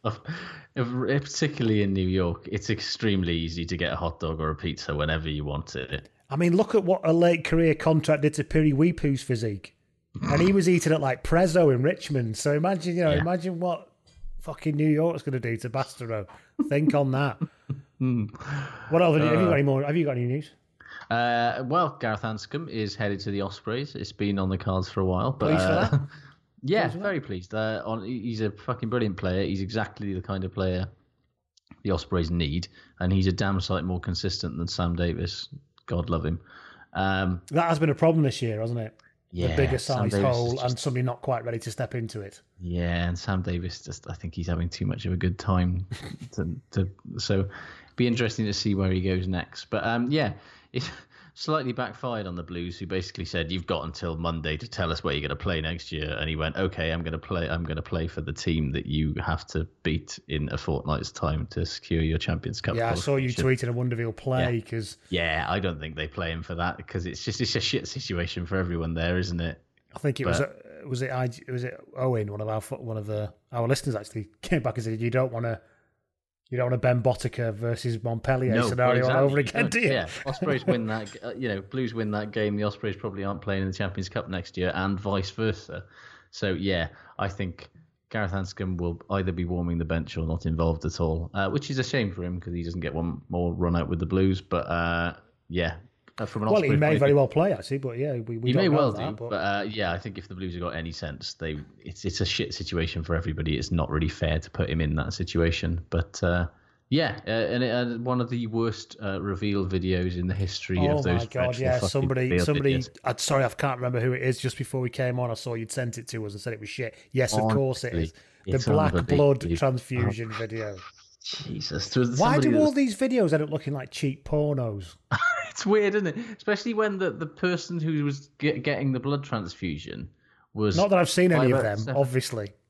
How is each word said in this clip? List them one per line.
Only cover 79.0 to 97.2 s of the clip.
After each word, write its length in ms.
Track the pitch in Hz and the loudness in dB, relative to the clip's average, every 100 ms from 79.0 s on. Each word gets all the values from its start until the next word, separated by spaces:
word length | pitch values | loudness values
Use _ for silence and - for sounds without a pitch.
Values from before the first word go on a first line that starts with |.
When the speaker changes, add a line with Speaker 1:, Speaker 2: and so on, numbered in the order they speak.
| 127 | 4
Speaker 2:
all 40 | |
Speaker 1:
exactly. 140 | 127 139 | 6 4
Speaker 2:
over 120 | 139 | 4
again, 220 | 123 233 | 2 0
Speaker 1:
No, 60 | 226 | 0
Speaker 2:
do 100 | 226 | 2
you?" 120 | 208 | 2
Speaker 1:
yeah, 160 | 127 82 - 139 | 2 -2 -6 -8
Ospreys 400 | 139 170 131 - | -2 0 2 2
win 180 | 123 110 | 2 0
that 240 | 110 107 | -4 -6
g-, 80 | - | -10
uh, 140 | 117 | -10
you 140 | 113 127 | -4 -2
know, 140 | 98 | -2
Blues 320 | 95 131 120 | -4 -4 -2
win 180 | 113 107 | -2 -2
that 200 | 104 107 | -2 -2
game, 240 | 110 107 104 | 0 0 2
the 80 | |
Ospreys 320 | 104 - 107 95 | 0 -2 -6 -4
probably 280 | 110 98 | -6 -4
aren't 180 | 98 101 | -4 -4
playing 200 | - 98 | -2 0
in 40 | 95 | 0
the 60 | |
Champions 360 | 92 101 95 87 | -2 -4 -4 -4
Cup 200 | 113 - | -6 -4
next 280 | 92 - - | -8 -6 -2
year, 140 | 90 87 | 0 0
and 240 | 95 98 | 0 -2
vice 300 | 101 98 95 | 0 -2 -2
versa. 520 | - 110 - - 87 - - - - _ | -2 -2 -2 -8 -14 -14 -20 -20 -20 _
So, 220 | - 101 | -4 -2
yeah, 340 | 82 95 90 82 - - - | 0 0 0 0 -6 -16 -4
I 80 | 98 | -4
think 420 | 98 95 - - - _ _ _ | -4 -6 -8 -18 -20 _ _ _
Gareth 240 | 113 98 | -4 -2
Anscombe 440 | 98 92 - 95 90 | -2 -4 -6 -4 -2
will 220 | 87 85 - | -2 -4 -2
either 200 | 98 92 | 0 0
be 140 | 87 87 | -2 -2
warming 320 | 90 87 85 | -2 0 -2
the 80 | 80 | 0
bench 320 | 82 73 85 | -2 -2 -4
or 100 | 80 | -2
not 180 | 82 80 | -2 0
involved 400 | 80 82 80 87 | 2 2 2 -2
at 140 | - | 0
all, 300 | 82 80 82 | 0 0 -4
uh, 160 | 98 98 | -2 0
which 200 | 143 139 | -2 -2
is 60 | 135 | -4
a 40 | |
shame 280 | 127 139 104 | 0 0 -2
for 120 | 90 | -4
him 160 | 90 90 | -6 -6
'cause 140 | 87 | -6
he 100 | 87 | -6
doesn't 180 | 85 87 | -4 -4
get 120 | 80 | -4
one 280 | 80 85 78 - | -2 -2 -4 -4
more 240 | 87 87 | -2 0
run 220 | 85 87 85 | 0 2 2
out 140 | 80 | 0
with 100 | 87 | -2
the 60 | 85 | 0
Blues. 340 | 92 95 92 | 4 4 2
But, 260 | - 87 - | 0 -2 0
uh, 460 | 85 85 85 85 - _ _ _ | 0 0 0 -2 -4 _ _ _
yeah, 260 | 87 82 82 - _ - - | -2 -2 -4 -16 _ -20 -10
uh, 80 | 107 | -6
from 160 | 110 | -2
an 60 | 107 | 2
Speaker 2:
Well, 80 | 214 | 4
Speaker 1:
Osprey 120 | 147 | 4
Speaker 2:
he 60 | 143 | 4
may 120 | 151 | 4
Speaker 1:
point 60 | 147 | 6
of 20 | |
Speaker 2:
very 120 | 143 | 6
Speaker 1:
view 40 | |
Speaker 2:
well 120 | 143 | 6